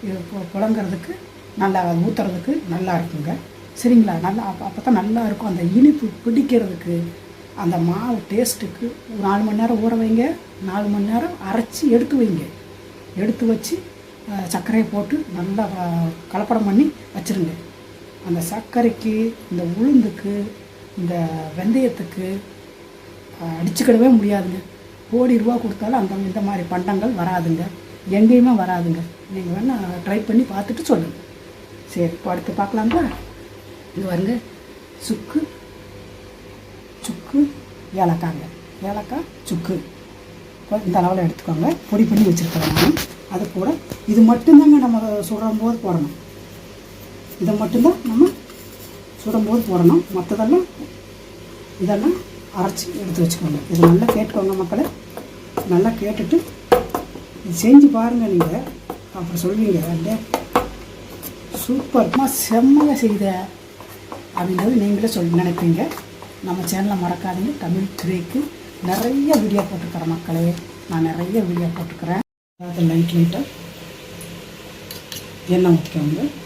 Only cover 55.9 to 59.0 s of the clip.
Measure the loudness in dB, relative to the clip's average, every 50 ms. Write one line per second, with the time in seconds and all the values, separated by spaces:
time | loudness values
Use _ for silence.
55.9 | 0 -2 -4 -4 -4 -4 -2 2 2 2 2 0 -12 -18 0 2 2 2 2 -2
56.9 | -8 -10 -10 -10 -16 -18 -18 -18 -18 -14 -8 -6 -4 0 4 10 12 12 12 12
57.9 | 8 6 0 2 0 0 0 2 2 2 2 2 0 -4 -6 -8 -12 -16 -14 -16
58.9 | -16 -16